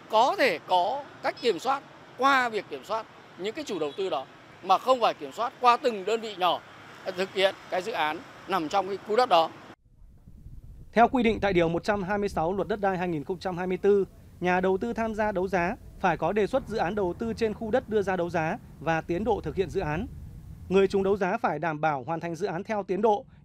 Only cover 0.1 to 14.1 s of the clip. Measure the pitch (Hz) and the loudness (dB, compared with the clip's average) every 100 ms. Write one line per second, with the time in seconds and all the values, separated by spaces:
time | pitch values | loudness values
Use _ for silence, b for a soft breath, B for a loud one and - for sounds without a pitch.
0.1 | 214 269 381 262 160 - 185 185 277 277 | 4 4 4 2 0 0 2 2 -2 -8
1.1 | - 277 - 240 170 233 277 - - - | -8 -6 -2 -2 0 -2 -4 -6 -20 -18
2.1 | - 269 269 247 214 - 139 127 220 - | -2 2 2 2 -4 -8 -10 -6 -6 -8
3.1 | - - - 196 220 - 185 147 139 190 | -18 -20 -10 -8 -8 -6 -4 -4 -4 -4
4.1 | 151 131 - - - 180 185 247 262 202 | -4 -6 -14 -20 -6 2 2 4 4 2
5.1 | 151 139 160 247 - 247 240 262 208 185 | 0 -6 -6 -6 2 4 6 2 -2 -2
6.1 | 226 220 185 180 135 - - - - 190 | -4 -4 0 0 0 -4 -20 -20 -12 -8
7.1 | 185 190 202 190 - - 185 185 175 151 | -4 -4 2 2 0 -6 -4 -2 -2 -2
8.1 | 156 - - - 185 151 196 190 190 - | -2 -10 -16 -4 -2 0 -2 -2 -6 0
9.1 | 214 247 170 160 - - - _ - - | 2 6 4 4 -2 -20 -20 _ -20 -20
10.1 | - - - - - - - - 208 233 | -20 -20 -20 -18 -18 -18 -20 -2 4 6
11.1 | 254 226 202 202 180 165 170 - 202 180 | 6 2 2 2 4 4 2 0 -2 0
12.1 | 208 202 - 160 196 165 214 196 185 180 | -2 -2 0 0 0 -2 0 0 0 -2
13.1 | 156 - 180 190 175 185 180 196 202 185 | -2 -4 -6 -6 -4 -4 0 4 4 2